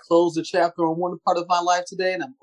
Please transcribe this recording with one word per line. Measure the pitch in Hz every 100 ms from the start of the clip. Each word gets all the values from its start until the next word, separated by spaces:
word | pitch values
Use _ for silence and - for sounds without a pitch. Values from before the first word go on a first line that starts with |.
| -
closed | 170 175 160
the |
chapter | 160 185 170 175 165
on | 165
one | 180 175 196
part | 175
of | 170
my | 175
life | 175 180 180
today, | 185 185
and | 185
I'm | 135 -